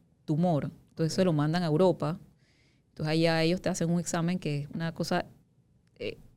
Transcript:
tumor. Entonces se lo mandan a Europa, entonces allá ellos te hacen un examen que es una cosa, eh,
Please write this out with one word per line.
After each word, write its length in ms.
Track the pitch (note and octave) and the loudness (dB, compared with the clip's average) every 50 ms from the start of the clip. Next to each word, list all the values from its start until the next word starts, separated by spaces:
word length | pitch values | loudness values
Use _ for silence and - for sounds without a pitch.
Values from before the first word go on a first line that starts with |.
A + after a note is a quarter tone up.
| _ _ _ _ _ | _ _ _ _ _
tumor. 460 | - D#3 D3 F3 F3+ E3 C#3 C3 - - - - _ | -2 0 2 2 2 2 0 -2 -4 -8 -12 -20 _
Entonces 240 | _ - D#3+ D#3 D#3+ | _ -4 -2 -2 0
se 100 | - F#3+ | 2 2
lo 80 | F#3 D#3+ | 2 2
mandan 300 | D3 D3 D#3 D#3 F3+ F3+ | 2 2 0 0 0 0
a 40 | |
Europa, 520 | D#3+ D3+ D#3 F#3 F#3 D#3+ - D3+ C#3+ E3+ - - - _ _ _ _ _ _ _ _ _ _ _ _ | 2 2 4 4 4 4 2 -2 -4 -4 -6 -10 -18 _ _ _ _ _ _ _ _ _ _ _ _
entonces 220 | _ - D#3+ D#3 D#3 | _ -6 -4 0 2
allá 300 | E3 E3 E3 E3 D#3+ D#3+ | 2 4 4 4 4 2
ellos 180 | E3 F3 F#3 | 2 2 0
te 80 | - - | 0 -2
hacen 220 | F#3 - E3+ E3 | -2 0 0 0
un 80 | E3+ F3 | 0 0
examen 380 | E3 - - F3 E3 E3+ F3+ F3+ | -2 -2 -2 -2 0 -2 -2 -2
que 220 | - D#3 D3 C#3+ D3 | -2 -4 -4 -4 -6
es 60 | D3 - | -6 -8
una 180 | E3 E3 E3 D#3+ | -6 -6 -6 -4
cosa, 320 | - E3+ - F3+ F3 - - - - _ _ _ _ _ _ _ _ _ _ _ | -6 -4 -2 -2 -2 -4 -6 -12 -20 _ _ _ _ _ _ _ _ _ _ _
eh, 220 | - A2 G#2 - - - - - | -10 -10 -10 -10 -12 -16 -20 -20